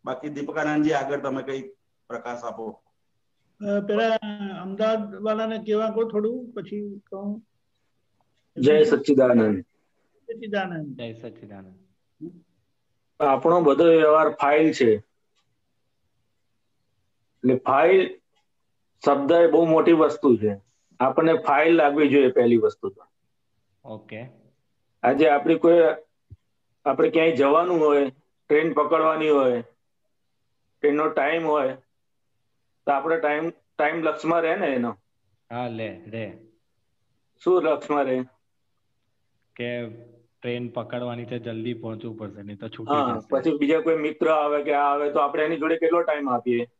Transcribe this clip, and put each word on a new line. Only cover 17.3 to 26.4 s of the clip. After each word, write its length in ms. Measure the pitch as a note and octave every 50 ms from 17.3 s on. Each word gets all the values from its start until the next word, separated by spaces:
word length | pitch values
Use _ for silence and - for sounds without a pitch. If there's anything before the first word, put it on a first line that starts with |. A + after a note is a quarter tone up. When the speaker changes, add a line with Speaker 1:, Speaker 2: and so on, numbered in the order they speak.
| _ _ -
Speaker 3:
એટલે 120 | B2+ C3
file 440 | - - - C3 C#3 D#3 - - F#3+ F#3 - - _ _ _ _ _ _ _ _ _ _ _ _ _ _ _ _ _ -
શબ્દ 280 | D3 C#3+ C#3+ C#3 C#3 E3+
એ 140 | E3+ E3+
બહુ 140 | E3 D3+ E3 E3
મોટી 280 | D#3+ D#3+ D#3+ D3 E3+ E3+
વસ્તુ 360 | D#3 D#3 C#3+ - - - C#3 A#2+
છે. 140 | G#2+ G#2+ G#2+ G2+ G2 _ _ _ _ _ _ _ _
આપણને 340 | B2+ - E3+ D#3+ D#3+ E3 D#3+
file 360 | D#3 - D#3 C#3+ C#3+ D#3 E3 E3+
લાગવી 340 | E3 D3+ C#3+ C#3+ D3 D3+ C#3
જોઈએ 220 | C3+ C#3+ C3+ B2
પહેલી 260 | - - A#2+ A#2 A#2
વસ્તુ 300 | A2+ G#2+ G#2+ - _ - G2
તો. 120 | - _ - _ _ _ _ _ _ _ _ _ _ _ _ _ _ _ _
Speaker 4:
ઓકે. 360 | A#2+ A2 G#2+ - - A2+ G#2+ A#2+ B2 _ _ _ _ _ _ _ _ _ _ _ _ _ _ -
Speaker 3:
આજે 220 | A#2+ C3 C#3 D#3
આપણી 340 | D#3 C#3+ C#3+ C#3+ E3 E3 D#3+
કોઈ, 220 | - E3+ E3+ E3+ E3 D#3+ - - - _ _ _ _ _ - _